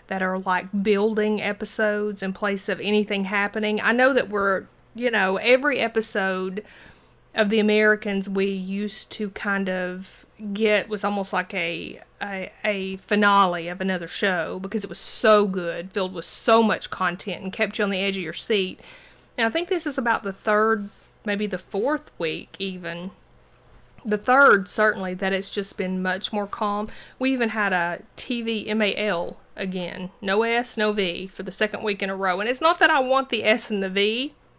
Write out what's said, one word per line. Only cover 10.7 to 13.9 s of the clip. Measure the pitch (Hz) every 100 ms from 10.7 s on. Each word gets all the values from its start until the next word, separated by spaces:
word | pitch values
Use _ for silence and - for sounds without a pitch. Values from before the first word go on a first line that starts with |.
| 208 -
was | 208
almost | 202 202 190
like | 190 180
a, | 196 170 170 170 - - _
a, | 202 196 185 -
a | 220 202 190 190
finale | - 208 208 202 185 175 170
of | 180
another | 190